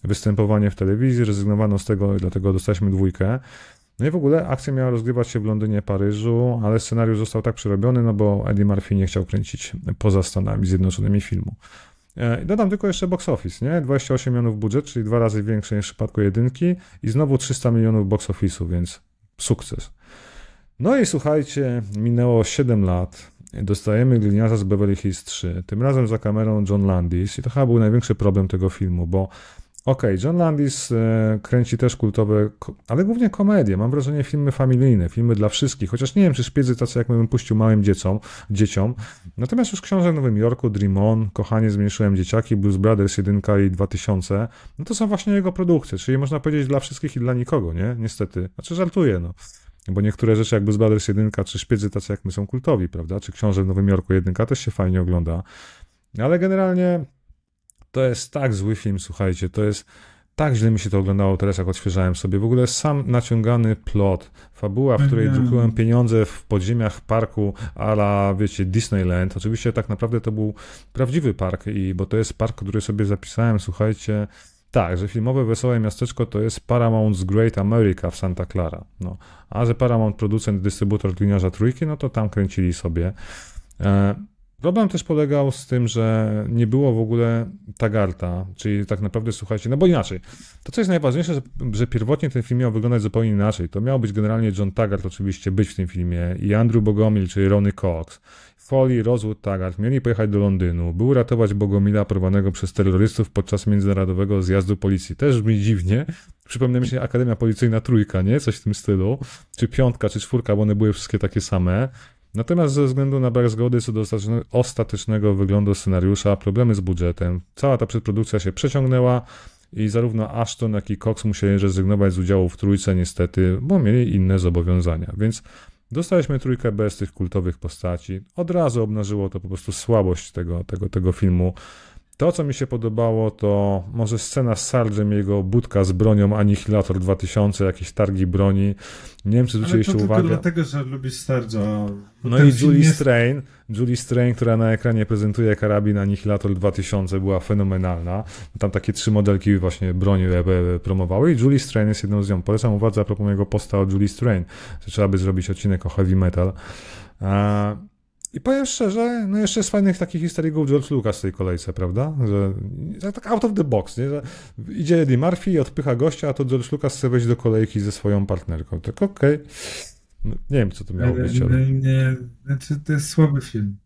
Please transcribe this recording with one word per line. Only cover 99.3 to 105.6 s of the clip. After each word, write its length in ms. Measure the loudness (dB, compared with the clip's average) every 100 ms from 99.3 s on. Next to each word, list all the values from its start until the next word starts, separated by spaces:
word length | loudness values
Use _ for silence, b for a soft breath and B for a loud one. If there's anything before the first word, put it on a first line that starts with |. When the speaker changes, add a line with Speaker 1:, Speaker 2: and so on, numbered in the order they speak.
| -6
Speaker 1:
Taggart 380 | -4 -4 -4 -4
mieli 220 | -2 0
pojechać 300 | 0 0 0
do 80 | 2
Londynu, 540 | 2 2 0 0 -2
by 100 | 0
uratować 500 | 2 2 2 2 0
Bogomila 500 | 2 0 2 4 2
porwanego 480 | 0 0 2 2 0
przez 200 | -2 -6
terrorystów 580 | 0 2 4 2 2 -2
podczas 360 | -2 -2 -2 2
międzynarodowego 760 | 2 2 0 0 -2 0 0
zjazdu 340 | 2 2 2 -2
policji. 400 | 0 -2 -4 -2
Też 260 | 2 2
brzmi 180 | 2 2